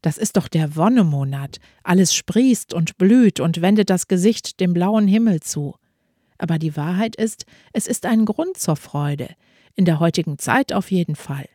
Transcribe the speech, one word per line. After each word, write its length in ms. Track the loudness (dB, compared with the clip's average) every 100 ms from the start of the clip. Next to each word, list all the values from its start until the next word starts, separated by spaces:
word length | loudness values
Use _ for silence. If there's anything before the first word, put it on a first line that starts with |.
Das 160 | -4 -2
ist 200 | -2 -2
doch 100 | 0
der 280 | -2 -2 0
Wonnemonat. 840 | 2 4 2 0 -4 -6 -10 -14 _ _
Alles 300 | 0 2 4 0
sprießt 580 | -2 2 2 2 -2
und 240 | -4 -4 2
blüht 420 | 4 6 4 2
und 220 | -2 0
wendet 280 | 2 2 2
das 180 | 0 0
Gesicht 520 | 2 2 0 -6 -4
dem 140 | -2
blauen 340 | 0 0 2 2
Himmel 320 | 2 2 0
zu. 340 | -4 -8 -8 -10 _ _ _ _ _ _
Aber 220 | -4 -2
die 160 | -2 -4
Wahrheit 400 | -4 -2 -4 -2
ist, 300 | -6 -6 -18 _ _
es 160 | -6 -4
ist 180 | -6 0
ein 200 | 2 2
Grund 320 | -2 -4 -4
zur 180 | -4 -4
Freude. 540 | -4 -6 -4 -4 -8 -14 _ _ _ 0
In 100 | 2
der 140 | 4
heutigen 400 | 2 0 -4 -6
Zeit 340 | 0 0 0
auf 180 | -4 -2
jeden 240 | -2 -2 -6
Fall. 320 | -8 -12 -12